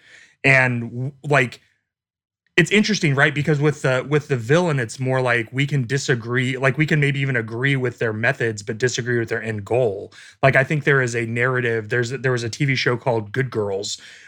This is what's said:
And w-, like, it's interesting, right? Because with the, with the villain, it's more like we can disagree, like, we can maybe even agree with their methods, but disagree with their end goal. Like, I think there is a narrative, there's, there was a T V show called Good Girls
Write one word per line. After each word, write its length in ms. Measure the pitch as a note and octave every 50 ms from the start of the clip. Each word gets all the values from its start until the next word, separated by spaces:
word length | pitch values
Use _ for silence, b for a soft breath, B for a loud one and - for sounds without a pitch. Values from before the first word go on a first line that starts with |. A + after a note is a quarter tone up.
| B B B B B B B B
And 480 | - C#3 C3+ C3 C3 B2 B2 A#2+ A#2 A#2
w-, 220 | A#2 A#2+ B2+ C#3 - _
like, 380 | - C#3+ D3 C#3 B2+ A#2+ - - _ _ _ _ _ _ _ _ _ _ _ _ _ _ _ _ _ _ _
it's 160 | - E3 -
interesting, 420 | G3 G#3 G#3 G#3+ G#3 - - D3 C3+
right? 220 | C3+ C#3+ D#3 C3
Because 240 | D3 C#3+ E3 D3+ C#3
with 220 | D3 D#3 C#3+ -
the, 240 | - C3+ B2+ C3 B2+ C#3
with 220 | D3 D3+ D3 -
the 80 | C#3 A#2+
villain, 420 | A2 A2+ D3 F3 F3+ E3+ C#3+ C3+
it's 220 | A#2+ G#2+ - C3+
more 180 | C3 C3 C3 C3
like 300 | B2+ B2 A#2+ A#2+ A2+ -
we 160 | B2+ C3 C#3+ C#3
can 180 | D3+ C#3 A#2+
disagree, 720 | A2 C3 C#3+ - - D3 A#2 G#2+ A#2 A#2+ C3 B2+ B2+ C3 B2
like, 200 | C3+ C3+ - D3+
we 80 | D#3
can 160 | D3+ E3 D3+
maybe 180 | C#3+ C#3+ C3+ C#3
even 160 | C#3 C3+ C3
agree 400 | A#2+ A2+ A2 A#2 A#2+ C3 C#3 C#3
with 240 | C3 B2 A#2+ A#2 -
their 140 | B2+ A2+ G#2+
methods, 500 | A2 A#2 B2+ C3+ - B2 A2+ G#2+ G#2 G2+
but 140 | - A2 G#2
disagree 420 | B2+ B2 - - A#2 B2 A#2+ A#2
with 80 | A2+ A2
their 160 | A2+ A2+ A2
end 220 | A2+ A2 G#2+ G2
goal. 480 | - A2 B2 C3 A2 F#2+ G2+ G2+ - B B B B B B
Like, 140 | - C3+ B2+
I 80 | C3+ C3+
think 220 | - D#3+ D3 -
there 160 | D3+ C#3 C3+
is 120 | B2+ A#2+ A#2
a 120 | A#2+ A#2
narrative, 640 | A2+ A#2 A#2+ A#2+ C3 B2+ B2+ B2 A#2 A2+ A2+ G#2+ G#2
there's, 220 | A#2+ B2 B2 A#2
there 200 | C3 B2 A#2+ C3
was 140 | B2+ A#2 A#2
a 40 | A2+
T 140 | - - D3
V 140 | C3+ C3 B2
show 180 | - C3+ A#2+
called 380 | A2 - C3+ A#2 A2+ G#2+ G2+ -
Good 180 | C3 C3 B2
Girls 460 | - A2 G#2 G2+ G2 G2 G#2+ - - B B B B B B